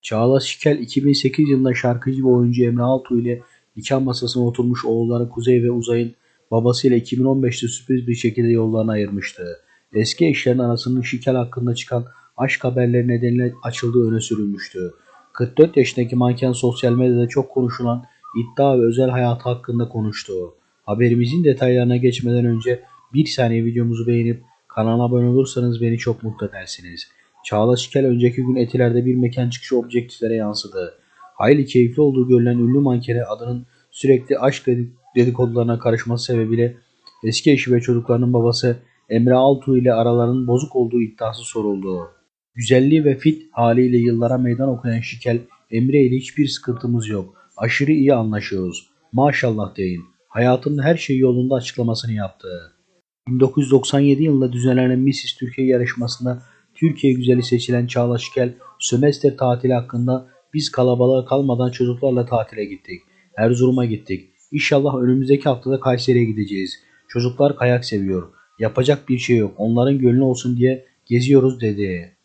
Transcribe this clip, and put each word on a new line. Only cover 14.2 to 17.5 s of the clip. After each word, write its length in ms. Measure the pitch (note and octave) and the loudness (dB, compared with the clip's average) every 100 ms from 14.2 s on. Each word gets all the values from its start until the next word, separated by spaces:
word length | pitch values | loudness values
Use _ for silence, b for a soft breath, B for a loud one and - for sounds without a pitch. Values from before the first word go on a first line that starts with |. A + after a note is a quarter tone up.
sürülmüştü. 720 | A2+ G#2+ G2+ G2 - F#2 F2+ - b b b | -2 -4 -4 -6 -10 -10 -10 -12 b b b
Kırk 240 | - B2 - | -6 -4 4
dört 200 | D#3+ D3 | 4 4
yaşındaki 380 | B2 - A#2+ B2 | 0 -2 -2 0
manken 360 | B2 B2 C3 | 0 0 -2
sosyal 420 | A#2+ B2 A#2+ B2 | -2 -2 0 0
medyada 340 | A#2+ B2+ A#2+ A#2+ | 2 2 2 0
çok 220 | C#3 | -2
konuşulan 540 | C3+ | -2